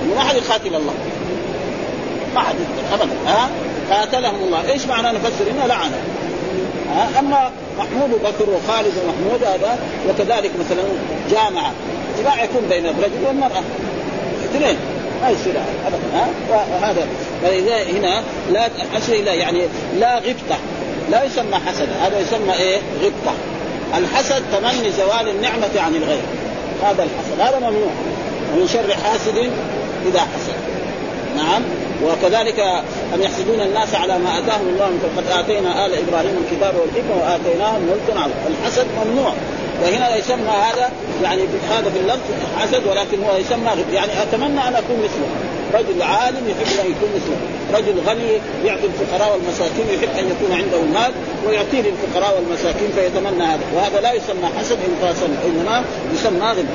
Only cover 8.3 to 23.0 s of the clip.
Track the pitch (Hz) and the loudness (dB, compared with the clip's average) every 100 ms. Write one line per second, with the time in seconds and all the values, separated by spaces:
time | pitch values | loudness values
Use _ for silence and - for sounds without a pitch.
8.3 | 208 208 185 - 226 214 180 180 165 185 | 0 2 2 2 2 2 0 -2 0 0
9.3 | 240 220 190 202 240 - - 185 190 196 | 2 2 2 2 0 -4 -4 0 2 2
10.3 | 226 196 180 170 175 196 185 - - - | 2 0 -2 -2 0 0 -2 -4 -4 0
11.3 | 208 214 180 147 - - - - - 247 | 2 4 2 -4 -4 -6 -6 -6 -2 2
12.3 | 262 233 247 202 175 170 156 202 - 240 | 2 2 0 2 2 2 0 0 2 0
13.3 | 269 262 185 185 - 196 - - - - | 2 2 0 -4 -6 -6 -4 -6 -4 -4
14.3 | - - - 294 160 - - - - 254 | -4 -2 2 2 2 -2 -6 -4 0 2
15.3 | 202 185 151 - - 180 185 - 165 240 | 2 0 -2 -2 -2 -2 -2 -2 0 0
16.3 | - 180 226 196 180 208 175 151 123 - | -2 2 2 2 0 0 0 0 -4 -6
17.3 | - 170 190 190 233 196 185 190 196 226 | -2 0 2 2 2 0 0 0 0 -2
18.3 | - - 196 233 226 - 220 240 220 202 | -6 0 2 2 -2 -4 -4 0 2 2
19.3 | 170 175 175 175 - - 180 233 240 202 | 2 2 2 0 -2 -4 2 4 4 0
20.3 | 247 - 147 - - - - - 220 269 | -4 -2 -4 -4 -6 -6 -6 2 2 2
21.3 | 247 220 196 - 185 196 - 180 202 180 | 0 0 -2 -2 -2 -2 0 0 0 0
22.3 | 220 202 180 185 190 214 - | 0 0 2 2 0 -2 0